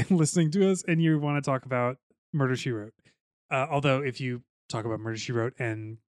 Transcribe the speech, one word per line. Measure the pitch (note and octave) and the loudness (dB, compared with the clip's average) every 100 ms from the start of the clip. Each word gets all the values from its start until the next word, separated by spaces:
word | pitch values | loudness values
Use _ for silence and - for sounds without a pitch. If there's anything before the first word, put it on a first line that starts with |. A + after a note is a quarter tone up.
<laughs> | B2 | 2
listening | F3+ D#3 F3+ D#3 | 4 4 4 2
to | F3+ F#3+ | 4 2
us | F#3+ - | 2 0
and | E3 | 2
you | E3 D#3 | 4 4
wanna | D3 D3 | 2 -2
talk | C#3 C3 - | 0 -2 -2
about | B2+ B2 C3 _ _ _ | -2 -2 -4 _ _ _
Murder, | D3 C3 B2+ | 0 2 0
She | C#3 | -2
Wrote. | A2+ G#2+ - _ _ _ _ - | -6 -8 -16 _ _ _ _ -6
Uh, | C3+ C#3+ | -4 -2
although | C#3+ C#3+ C3+ | 0 2 2
if | C#3 B2 | 0 -6
you | C3 A#2+ - _ - | -6 -8 -12 _ -10
talk | A#2 A2+ | -6 -4
about | A2 | -6
Murder, | A2 A2 | -6 -8
She | - | -4
Wrote, | A#2 A#2 - | -2 -2 -4
and | A#2+ A2 A2 A2+ _ | -6 -6 -10 -14 _